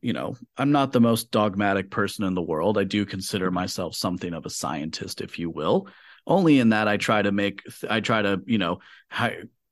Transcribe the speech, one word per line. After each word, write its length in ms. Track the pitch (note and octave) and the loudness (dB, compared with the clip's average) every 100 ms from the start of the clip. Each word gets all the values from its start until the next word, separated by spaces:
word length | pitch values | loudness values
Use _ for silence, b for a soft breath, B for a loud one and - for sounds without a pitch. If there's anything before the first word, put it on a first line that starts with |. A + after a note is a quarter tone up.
you 120 | - | -6
know, 240 | B1+ C2+ B2+ - - | -4 -6 -10 -12 -2
I'm 160 | C#3 | 2
not 220 | C#3+ C3+ | 2 4
the 80 | B2 | 6
most 300 | A#2 A2+ - | 6 4 0
dogmatic 600 | A2 G#2 G2 G2+ G2 F#2+ | 0 2 2 0 0 -2
person 320 | F#2+ G2+ - | -2 -2 -2
in 100 | F#2+ | -2
the 80 | F#2 | -2
world. 360 | F2 D#2 F#2 G#2 | -2 0 2 2
I 80 | G2 | 0
do 200 | G#2 G2 | 0 -2
consider 460 | F#2+ - G2+ F#2 | -6 -6 -4 -2
myself 440 | F2+ F#2 - F2 - | -2 -4 -6 -6 -4
something 380 | F#2+ F#2 F2+ | -4 -4 -6
of 120 | D#2+ - | -8 -8
a 40 | |
scientist, 720 | - C2+ D2+ D#2 - - - | -6 -6 -6 -6 -8 -10 -10
if 180 | - - | -10 -6
you 120 | E2+ | -6
will, 400 | D2+ E2 F3+ F#3+ B B B - | -2 0 0 -2 B B B 0
only 340 | F3 E3 C#3 | 2 6 6
in 100 | A2+ | 6
that 180 | G#2+ G#2+ | 4 2
I 80 | G#2 | 0
try 260 | - A2 | 2 2
to 120 | G2+ | 2
make, 300 | G2+ G2+ G2 - - - | 0 -2 -4 -14 -12 -4
I 100 | A2 | -2
try 220 | G2+ A2+ | 0 0
to, 200 | G2+ G2 - | 2 -2 0
you 120 | A2+ | 0
know, 200 | E2+ F2+ B B B | 0 -4 B B B
hi-, 300 | - A#2 E2+ - _ _ | -4 -4 -4 -14 _ _